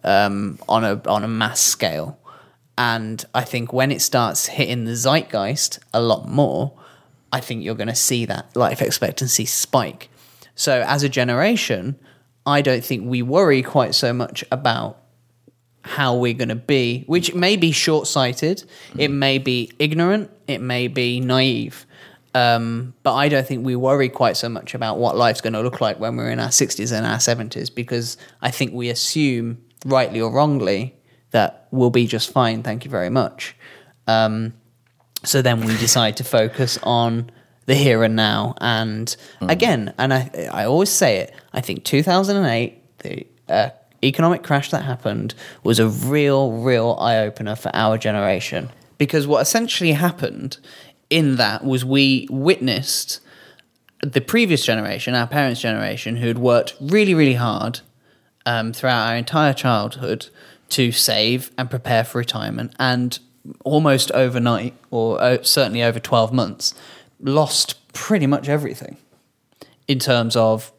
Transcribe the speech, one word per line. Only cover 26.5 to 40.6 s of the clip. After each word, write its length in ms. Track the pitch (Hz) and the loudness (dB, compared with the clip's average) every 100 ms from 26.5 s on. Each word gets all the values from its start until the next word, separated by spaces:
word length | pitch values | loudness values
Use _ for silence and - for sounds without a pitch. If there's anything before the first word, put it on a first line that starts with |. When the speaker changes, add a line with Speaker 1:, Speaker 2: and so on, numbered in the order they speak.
Speaker 1:
sixties 400 | - 139 - 107 | 0 0 -2 -4
and 140 | 110 113 | -4 -2
our 140 | 110 | -2
seventies, 500 | - 117 113 - 117 | 0 -2 -4 -8 -10
because 460 | - 117 120 120 - - _ | -8 -6 -6 -6 -12 -18 _
I 80 | 123 | -6
think 220 | - 135 | -4 -6
we 160 | 123 120 | -4 -6
assume, 680 | 117 - 160 147 123 117 120 _ _ 131 | -4 -4 0 0 0 -4 -10 _ _ 0
rightly 340 | 131 123 113 | 2 2 -2
or 100 | 113 | -2
wrongly, 640 | 127 151 139 95 98 123 _ _ _ _ | 2 2 2 0 0 -4 _ _ _ _
that 360 | 117 98 - _ | 0 0 -2 _
we'll 200 | 131 123 | 2 4
be 160 | 123 117 | 4 2
just 240 | 110 - | 0 -2
fine, 300 | - 120 113 | 2 2 0
thank 220 | 120 110 | -6 -8
you 60 | - | -6
very 200 | 120 92 | -4 0
much. 440 | 127 101 - - - - - _ _ - | 0 -2 -4 -16 -16 -20 -20 _ _ 0
Um, 460 | 113 110 110 113 - _ _ _ _ _ - | 2 2 0 -6 -10 _ _ _ _ _ -12
so 180 | - 139 | -2 2
then 180 | 123 117 | 2 2
we 160 | 113 110 | 0 0
decide 380 | 117 123 110 107 | 2 2 2 -2
to 60 | |
focus 540 | 120 120 110 - 123 - | 0 2 2 0 -2 -2
on 480 | - 120 117 117 120 _ _ _ - | 0 2 2 0 -6 _ _ _ 0
the 80 | |
here 280 | 139 143 113 | 2 4 4
and 140 | 113 113 | 4 4
now. 380 | 107 107 107 - | 2 0 -4 -4
And 540 | 120 113 113 107 92 - - - | -2 -2 -2 -6 -8 -10 -14 -8
Speaker 2:
Mm. 80 | 90 | -2
Speaker 1:
again, 420 | 175 233 143 101 - | 0 2 0 -2 -2
and 140 | 131 | 0
I, 160 | 131 127 - 85 | 2 0 -8 -8
I 120 | - | -4